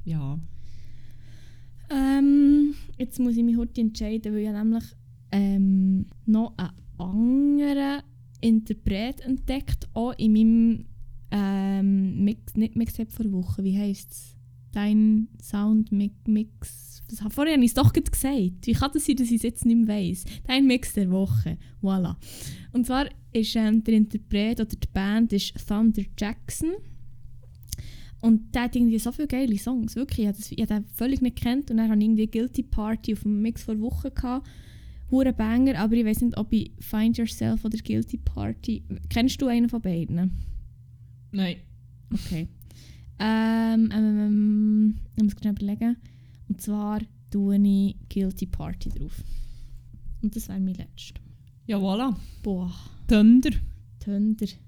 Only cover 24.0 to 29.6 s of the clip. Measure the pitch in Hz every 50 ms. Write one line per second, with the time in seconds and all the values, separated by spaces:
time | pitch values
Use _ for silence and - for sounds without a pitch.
24 | 214 214 - 208 - - - 202 208 220 240 - 220 - - - - - - 190
25 | 190 202 208 226 233 226 208 202 - - - - - - 208 214 226 226 220 208
26 | 196 - - - 214 202 220 - - - - - 320 320 370 427 - - - -
27 | - - - - - - - - - - - - - - - - - - - -
28 | - - - - - 226 226 220 220 - - 254 240 240 - 247 240 233 220 220
29 | 214 233 254 - 302 285 254 254 269 247 208 202